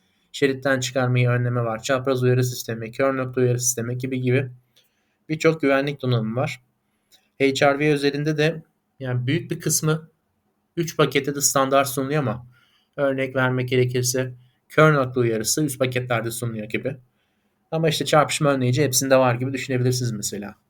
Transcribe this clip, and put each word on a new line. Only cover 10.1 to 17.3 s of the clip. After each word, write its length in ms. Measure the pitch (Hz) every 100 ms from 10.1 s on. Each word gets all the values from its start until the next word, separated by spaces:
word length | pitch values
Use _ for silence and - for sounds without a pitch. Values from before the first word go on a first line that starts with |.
| _ _ _ _ _ _ -
üç 200 | 165 -
pakette 380 | 143 143 139 143
de 60 |
standart 460 | 139 139 135 135 131
sunuluyor 320 | 139 135 151
ama 280 | 127 107 - _ _ _ _ -
örnek 380 | 139 135 131 131
vermek 340 | 127 127 127
gerekirse 640 | 127 123 123 123 131 127 - _ _ _
kör 240 | - 156
nokta 260 | 147 127 127
uyarısı 440 | 117 110 110 -
üst 160 | 151 -
paketlerde 520 | 131 127 123 117 117
sunuluyor 340 | 113 117 113 107
gibi. 320 | 107 123 156 - _ _